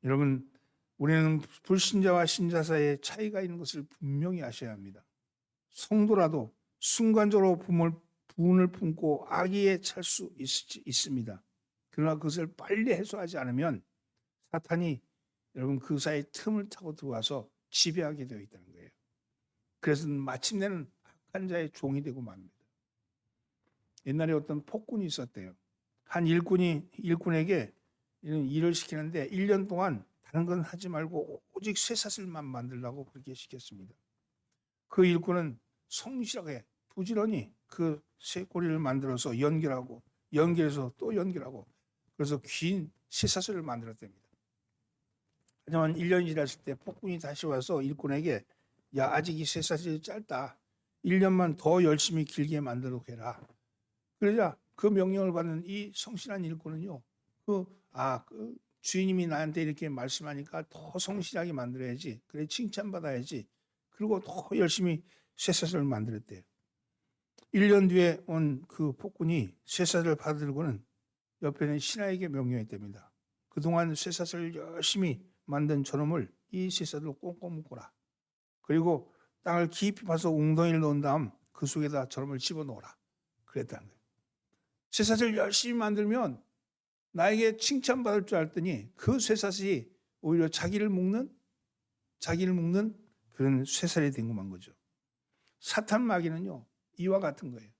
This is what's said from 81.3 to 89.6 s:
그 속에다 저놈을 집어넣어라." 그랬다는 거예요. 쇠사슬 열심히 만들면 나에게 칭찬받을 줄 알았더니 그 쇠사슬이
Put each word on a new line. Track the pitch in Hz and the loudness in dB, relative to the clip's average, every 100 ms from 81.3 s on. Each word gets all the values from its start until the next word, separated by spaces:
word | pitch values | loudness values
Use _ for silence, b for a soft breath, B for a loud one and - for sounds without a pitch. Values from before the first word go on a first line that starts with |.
| - _ | -8 _
그 | - 143 | -8 -4
속에다 | 165 147 143 131 | -2 -2 -2 -4
저놈을 | - 139 135 | -6 -6 -6
집어넣어라." | - 160 147 120 - - _ _ _ _ _ | -6 -6 -8 -10 -16 -20 _ _ _ _ _
그랬다는 | 139 120 - 104 | -8 -8 -10 -16
거예요. | _ _ _ _ _ _ _ _ _ _ | _ _ _ _ _ _ _ _ _ _
쇠사슬 | - 214 220 233 214 | 0 2 4 4 2
열심히 | 196 202 240 | 2 0 0
만들면 | 240 214 208 208 226 180 123 _ _ _ _ _ _ _ | 0 0 2 2 2 0 -4 _ _ _ _ _ _ _
나에게 | 170 180 214 226 220 | 2 4 6 4 2
칭찬받을 | - 277 254 254 240 208 202 | 0 0 2 2 4 2 2
줄 | 190 | 0
알았더니 | 160 143 170 123 101 _ | 0 0 -2 -2 -6 _
그 | - 262 | 2 2
쇠사슬이 | - 214 202 190 | 2 2 0 -2